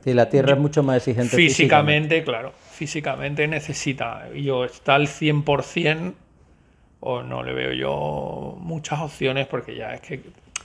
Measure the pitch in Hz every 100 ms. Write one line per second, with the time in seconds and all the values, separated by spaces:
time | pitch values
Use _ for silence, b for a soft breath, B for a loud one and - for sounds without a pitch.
0 | - 123 113 139 139 139 147 151 139 127
1 | - 117 123 165 165 127 143 151 147 151
2 | 151 160 160 117 131 - - - 147 156
3 | 143 131 139 147 151 156 - 143 147 131
4 | 117 110 120 143 139 131 127 - - 139
5 | 147 - 151 147 147 143 - - 160 160
6 | 180 - _ _ b b b b b _
7 | - 123 62 64 62 64 64 64 67 71
8 | 73 73 - - - - 170 165 151 147
9 | 156 - 135 131 135 131 117 117 113 123
10 | - 139 - - _ -